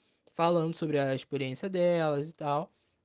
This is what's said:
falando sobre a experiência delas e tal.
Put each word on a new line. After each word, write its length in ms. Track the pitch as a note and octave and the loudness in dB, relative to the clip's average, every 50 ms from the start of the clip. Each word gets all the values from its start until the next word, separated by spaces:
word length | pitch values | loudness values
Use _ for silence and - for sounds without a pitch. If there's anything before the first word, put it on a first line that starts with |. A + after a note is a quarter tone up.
| _ _ _ _ _ - _ | _ _ _ _ _ -14 _
falando 400 | - - - F3 E3+ D#3+ E3 E3 | 0 2 2 4 2 2 0 -2
sobre 240 | - E3+ D#3 D3+ C#3+ | -4 -2 0 2 2
a 160 | C#3 C3+ C3+ | 2 2 0
experiência 540 | C3 - - - C3+ C3+ C3 C3 - - G3 | -2 -4 -6 -4 -4 -4 -4 -6 -6 -8 -6
delas 640 | F#3+ F3+ F3 F3 F3 E3+ D#3+ D#3 D3 C#3+ D3 D#3+ | -2 2 2 4 4 4 2 2 0 0 -2 -6
e 40 | - | -8
tal. 380 | - D#3 C#3+ C#3+ D3 E3+ - _ _ _ _ _ _ _ | -8 -4 -2 -2 -2 -2 -4 _ _ _ _ _ _ _